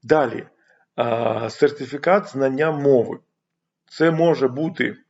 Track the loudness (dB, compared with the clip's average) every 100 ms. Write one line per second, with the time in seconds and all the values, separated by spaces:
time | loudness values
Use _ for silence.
0 | 2 2 2 -4 -12 _ _ _ _ -4
1 | -2 0 -2 -2 -6 0 0 0 -10 -4
2 | 2 2 0 -2 -2 0 -2 0 4 4
3 | 2 -8 _ _ _ _ _ _ _ 0
4 | 0 4 2 2 0 0 -6 -4 -6 -6